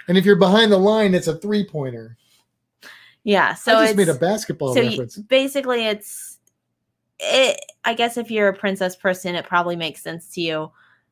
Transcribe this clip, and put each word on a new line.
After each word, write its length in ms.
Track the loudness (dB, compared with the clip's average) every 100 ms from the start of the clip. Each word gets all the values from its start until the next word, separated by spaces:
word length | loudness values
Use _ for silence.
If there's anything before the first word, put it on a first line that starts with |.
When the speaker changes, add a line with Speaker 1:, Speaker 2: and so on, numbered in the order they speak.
| 0
Speaker 1:
And 120 | 2
if 60 | 4
you're 100 | 4
behind 360 | 6 4 4
the 60 | 4
line, 380 | 4 2 2 0
it's 120 | -2
a 100 | -6
three-pointer. 800 | -4 -4 -4 -6 -8 -10 -16 -20 _ _ _ _ _ _ -20 -20 -20 _
Speaker 2:
Yeah, 320 | 0 2 2 0
so 220 | 2 4
Speaker 1:
I 40 |
just 100 | 4
Speaker 2:
it's 60 | 4
Speaker 1:
made 180 | 2 2
a 40 |
basketball 560 | 0 -2 -6 -6 -2 0
Speaker 2:
so 60 |
you 80 | 0
Speaker 1:
reference. 260 | -2 -8 -12
Speaker 2:
basically, 680 | 0 0 0 -4 -2 -2 -2
it's, 520 | -6 -10 -18 -18 -20 _ _ _ _ _ _ _ -10
it, 400 | -2 0 0 -2 -10 _
I 100 | -6
guess 220 | -2 -4 -4
if 140 | -4
you're 160 | 0 0
a 100 | 0
Princess 380 | -4 -2 -4 -2
person, 400 | -4 -4 -4 -6
it 100 | -2
probably 300 | -2 0 -4
makes 260 | -6 -8
sense 320 | -14 -14 -12 -6
to 60 |
you. 300 | -4 -4 -8 _ _ _ _